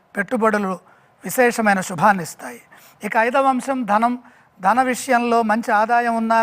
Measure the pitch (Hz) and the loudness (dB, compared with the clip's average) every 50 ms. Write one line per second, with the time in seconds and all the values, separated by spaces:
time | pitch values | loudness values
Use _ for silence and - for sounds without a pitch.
0 | _ _ - 202 202 - 254 226 220 220 208 208 202 190 185 - _ _ _ _ | _ _ -8 -8 -6 -4 -2 0 0 2 0 0 -2 -4 -6 -8 _ _ _ _
1 | _ _ _ _ - 190 - - 247 240 - - 220 214 196 185 175 - - 143 | _ _ _ _ -12 -4 0 2 2 2 2 0 2 2 2 0 -2 -6 -2 0
2 | 175 220 196 185 160 - - - - 247 240 - _ _ - - - - _ _ | 2 2 2 2 -2 -10 -14 -16 -16 -16 -16 -18 _ _ -20 -20 -20 -20 _ _
3 | - 208 - 220 226 247 247 277 269 277 262 247 226 269 269 254 247 196 208 220 | -8 -4 0 0 0 2 2 2 2 2 0 -2 -2 -4 -6 -4 -2 0 0 2
4 | 233 240 247 247 - - _ _ _ _ _ - 180 190 220 254 262 254 247 - | 2 0 -2 -4 -10 -16 _ _ _ _ _ -4 0 0 2 2 2 0 -2 -4
5 | - 269 247 233 240 240 233 233 233 214 208 233 220 - 220 208 220 226 240 233 | -2 0 0 2 2 2 2 2 2 2 0 0 0 0 0 0 2 2 2 0
6 | 240 233 233 226 226 226 226 226 | 0 0 -2 -2 0 0 0 0